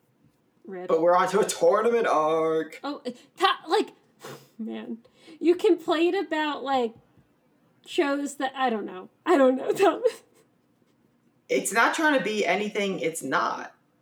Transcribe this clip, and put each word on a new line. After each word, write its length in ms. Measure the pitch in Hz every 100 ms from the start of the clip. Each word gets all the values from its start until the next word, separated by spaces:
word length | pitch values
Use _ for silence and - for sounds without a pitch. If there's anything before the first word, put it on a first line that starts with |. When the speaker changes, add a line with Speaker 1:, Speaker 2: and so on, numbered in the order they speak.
| _ _ _ _ _ _ -
Speaker 1:
Rip. 220 | 185 180
Speaker 2:
But 140 | 165
we're 140 | 175 180
on 120 | 185
to 100 | 190
a 40 |
tournament 600 | - - 170 202 226 233 -
arc. 760 | 151 156 160 160 160 156 -
Speaker 1:
Oh, 200 | 277 285 247 - - -
ta-, 220 | 381 359 311
like, 200 | 415 - - _ _
<sighs> 340 | - - - -
man. 400 | 226 220 233 226 _ _ - 320
You 160 | 311 359
complain 580 | 427 339 - 311 339
about, 480 | 359 330 311 302 277
like, 320 | 262 269 226 - _ _ _ _ _ _ _ _
shows 520 | - - 285 285 285 -
that, 160 | 262 -
I 140 | 262
don't 160 | 214 196
know. 220 | 185 196 _ 302
I 100 | 320
don't 200 | 262 262
know, 160 | -
<laughs> 0 |
Thomas. 500 | 427 381 370 466 - _ _ _ _ _ _ _ _ _ _ _ _ -
Speaker 2:
It's 240 | 165 -
not 220 | 220 269
trying 220 | - 311 269
to 80 |
be 220 | 208 214 180
anything 540 | 190 208 214 202 180
it's 220 | 160 160
not. 500 | 131 170 233 - - - _ _